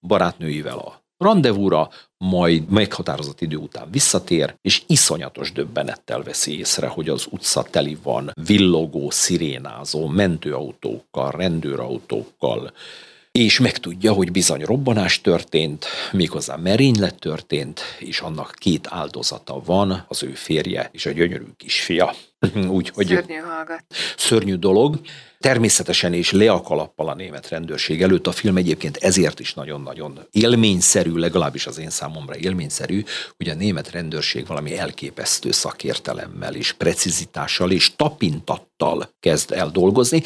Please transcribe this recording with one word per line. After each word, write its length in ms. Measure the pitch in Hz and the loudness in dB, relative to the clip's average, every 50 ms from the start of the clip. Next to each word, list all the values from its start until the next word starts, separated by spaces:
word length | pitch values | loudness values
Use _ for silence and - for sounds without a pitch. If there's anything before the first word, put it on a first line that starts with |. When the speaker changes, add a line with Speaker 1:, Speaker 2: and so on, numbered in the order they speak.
| - | 0
Speaker 1:
barátnőivel 680 | 90 104 92 87 85 - - 82 78 76 76 73 64 64 | 2 4 4 4 2 0 -4 -6 -4 -4 -4 -6 -8 -10
a 260 | 69 - - - _ _ _ _ - | -10 -12 -14 -18 _ _ _ _ 2
randevúra, 680 | 175 208 226 185 131 120 101 98 98 92 82 76 78 - - - - _ _ | 4 4 6 6 6 4 4 4 4 4 4 4 2 0 -4 -20 -20 _ _
majd 520 | - 92 95 92 87 87 85 85 82 78 87 | -4 -2 0 2 4 4 6 4 4 2 4
meghatározott 720 | 98 110 101 - - - 87 80 71 71 76 71 71 - | 4 4 4 2 -2 -6 -6 -6 -6 -6 -8 -10 -8 -6
idő 140 | 85 78 78 | -6 -6 -6
után 320 | 76 - - - - - 78 | -8 -8 -10 -12 -14 -12 -4
visszatér, 640 | 104 143 - - - 90 - - 90 78 73 - - _ | 0 0 2 2 2 0 0 0 0 2 2 0 -4 _
és 200 | - 95 - - - | 0 0 0 0 2
iszonyatos 640 | - 160 - - - 78 85 69 65 - - 67 - | 2 4 4 4 4 2 -2 -4 -10 -10 -8 -8 -8
döbbenettel 680 | - 67 71 60 57 73 69 60 55 - _ - 58 65 | -4 -6 -6 -4 -4 -4 -4 -4 -8 -10 _ -8 -6 -6
veszi 360 | 65 65 - - - 76 76 | -6 -6 -4 -4 -2 -2 -4
észre, 300 | 80 87 - - - 73 | -4 -2 -2 -2 0 -2
hogy 220 | - - 85 76 78 | -4 -4 -4 -2 -2
az 160 | 69 69 - - | -2 -4 -4 -8
utca 340 | - - - - - 67 - | -8 -4 -2 0 0 0 0
teli 340 | - - 78 71 73 76 78 - | 0 0 0 0 0 -4 -6 -4
van 280 | 69 58 67 69 71 - 78 80 | -4 -2 -2 -4 -6 -10 -8 0
villogó, 640 | 82 104 101 95 90 85 80 82 76 71 73 71 71 | 4 6 6 8 6 6 4 2 0 -4 -4 -4 -2
szirénázó 1000 | - - - - 90 82 85 73 65 64 67 65 55 64 73 - 76 76 82 | -2 0 0 2 0 0 0 -2 -4 -6 -10 -12 -12 -12 -8 -6 -4 -4 -2
mentőautókkal, 1200 | 73 78 101 101 90 82 78 - 76 69 65 76 64 - _ - 53 55 - _ _ - - 67 69 | 0 2 4 4 4 2 0 -4 -6 -4 -4 -6 -8 -10 _ -6 -6 -6 -6 _ _ -4 -4 -2 -2
rendőrautókkal, 1400 | 71 80 92 90 82 82 78 71 67 - 60 62 - - - - - 55 57 - _ - - 64 57 57 - - - - - - - - - - - _ _ _ | -2 -2 -2 -2 -2 -2 -4 -4 -4 -4 -6 -6 -8 -8 -6 -6 -6 -6 -6 -8 _ -4 -2 -2 -2 -2 -6 -10 -14 -16 -20 -20 -20 -20 -20 -20 -20 _ _ _
és 280 | - 127 139 107 - - | 4 4 6 6 6 6
megtudja, 540 | 127 - - - - 87 85 92 101 110 101 | 4 2 2 -2 -8 -10 -8 2 2 4 4
hogy 180 | 95 92 87 | 4 2 2
bizony 320 | 90 95 87 - 76 69 76 | 2 2 2 2 0 0 0
robbanás 580 | 90 117 143 135 127 113 107 92 87 - - | 0 0 2 2 2 2 2 2 2 0 2
történt, 640 | - 101 85 82 - - - 78 80 76 73 76 - - - - - - | 4 2 2 2 0 0 0 0 0 0 -4 -8 -10 -10 -8 -8 -8 -2
méghozzá 440 | - 95 82 76 76 76 71 67 67 | 0 0 0 0 0 -6 -6 -6 -8
merénylet 640 | 80 85 92 104 120 139 135 117 104 98 76 - - | -4 0 2 4 6 6 6 6 4 2 0 -2 -4
történt, 600 | - 78 76 78 - - 78 76 67 71 78 - - - - - | -6 -6 -6 -6 -6 -4 -4 -4 -4 -6 -10 -12 -12 -12 -12 -14
és 200 | - 92 80 - | -12 -8 -8 -8
annak 340 | 87 82 78 76 - - - | -6 -6 -8 -10 -10 -12 -12
két 300 | - - 98 80 - - - | -4 0 0 0 0 -2 -8
áldozata 720 | - 87 76 71 - - - - 62 - - - 65 67 - | -8 -8 -8 -8 -8 -6 -6 -6 -6 -6 -12 -10 -10 -8 -2
van, 400 | 85 90 98 101 95 92 85 - | 2 2 4 4 2 0 -4 -6
az 160 | - - - - | -8 -8 -8 -8
ő 100 | 67 67 | -8 -10
férje 560 | - - - 80 76 - 92 - - - - | -10 -4 -2 0 0 0 -2 -4 -4 -6 -6
és 140 | - - - | -8 -8 -6
a 60 | - | -4
gyönyörű 340 | 71 82 85 87 82 64 58 - - | 0 0 0 0 0 -6 -12 -14 -20
kisfia. 560 | _ - - - - - - 85 - - - - - - _ _ - | _ -8 -4 -4 -2 -2 0 2 2 2 2 0 -8 -16 _ _ -2
<laughs> 280 | - 92 - 104 95 90 95 | -2 0 2 0 0 2 0
Úgyhogy 300 | 92 85 - - 104 101 | 0 0 -2 -2 -2 0
Speaker 2:
Szörnyű 280 | 87 180 180 175 170 160 | 2 2 0 0 -2 -10
hallgat. 480 | 156 165 170 165 160 160 165 165 165 _ _ - - - - - | -12 -10 -10 -10 -10 -8 -10 -12 -14 _ _ -8 -6 -6 -6 -4
Speaker 1:
szörnyű 380 | - - - 117 110 98 98 95 | -4 0 2 2 2 2 2 -2
dolog. 440 | 85 90 95 95 107 131 147 156 151 - - - - - - _ - | 0 2 4 6 6 4 4 2 -4 -8 -12 -20 -20 -20 -20 _ -2
Természetesen 760 | - 135 127 117 113 101 - - 87 - 80 - - 87 85 | 0 2 2 4 4 4 2 2 0 0 -2 0 0 0 0
és 180 | 87 85 - | 0 0 2
le 200 | 98 98 107 113 | 4 6 6 6
a 100 | 95 85 | 6 4
kalappal 480 | - - 78 78 76 - _ - 78 78 | 0 -2 -2 -2 -2 -4 _ -6 -6 -6
a 40 | 69 | -6
német 360 | 85 95 87 76 67 - - | -8 -10 -12 -12 -14 -10 -8
rendőrség 520 | 82 80 82 80 76 78 - - 82 80 | -8 -8 -8 -8 -6 -6 -2 -2 0 2
előtt. 260 | 92 95 95 87 - | 4 4 4 4 2
A 40 | 90 | -2
film 260 | 85 - - 104 92 | -4 0 0 2 2
egyébként 400 | 92 90 85 76 - - 78 71 | 4 2 2 0 -2 -2 -8 -6
ezért 420 | - - 190 - 95 82 76 - - | 0 2 2 4 4 4 2 0 -4
is 140 | 65 - - | -10 -10 -8
nagyon-nagyon 640 | - 69 76 73 71 69 67 67 80 76 73 69 69 - _ | -8 -10 -10 -10 -12 -10 -12 -12 -12 -12 -14 -14 -16 -14 _
élményszerű, 840 | - 104 113 120 123 113 113 104 95 87 - - - 98 85 82 82 | 2 4 4 6 6 4 4 4 4 4 4 4 4 4 2 2 0
legalábbis 540 | 82 82 85 78 90 78 71 69 71 - | 0 0 2 2 2 0 0 -4 -6 -10
az 100 | 67 67 | -10 -10
én 120 | 78 80 80 | -12 -10 -8
számomra 460 | - - - 73 80 78 71 - - | -8 -8 -8 -8 -12 -12 -12 -12 -12
élményszerű, 680 | - 82 92 95 90 76 73 - - - - 90 104 104 - - - - - _ | -6 -4 -4 -4 -4 -4 -6 -6 -6 -4 -4 -4 -4 -4 -6 -10 -10 -10 -12 _
hogy 120 | - 85 87 | -8 -8 -6
a 60 | 82 | -4
német 360 | 82 98 104 87 73 - - | -2 -2 -2 -2 -2 -6 -8
rendőrség 560 | - 87 85 78 80 76 73 - - - 71 | -10 -8 -8 -6 -6 -4 -4 -4 -4 -6 -6
valami 300 | - 80 76 76 73 85 | -6 -6 -6 -6 -6 -6
elképesztő 760 | 90 80 76 - - - - - - - - - - - 62 | -6 -6 -8 -8 -10 -12 -12 -10 -6 -4 -2 -2 -2 -2 0
szakértelemmel 1040 | - - - - - - - 64 - - - - - - 50 - 50 50 - - - | 0 0 -2 -2 -6 -6 -6 -6 -4 -4 -6 -8 -8 -8 -8 -12 -10 -10 -8 -8 -8
és 180 | - - - - | -4 -6 -6 -4
precizitással 960 | - - 85 85 - - 92 80 - 82 - - 76 71 - - - 90 90 | 0 0 0 2 2 0 0 -2 -2 -4 -6 -8 -8 -6 -4 -2 0 2 2
és 240 | 95 82 - - - | 4 4 4 2 2
tapintattal 1120 | - 147 147 147 - - 82 73 - - - - - - _ _ - 82 - 85 76 - - _ _ | 2 0 0 0 0 0 0 0 -2 -4 -4 -6 -6 -6 _ _ -2 0 0 0 -2 -4 -8 _ _
kezd 320 | - 87 78 76 - - | 2 2 2 2 0 -2
el 180 | - 92 87 76 | -2 -2 -2 0
dolgozni, 520 | 76 90 90 98 104 127 123 123 160 160 - | 2 4 6 6 6 6 4 4 4 2 2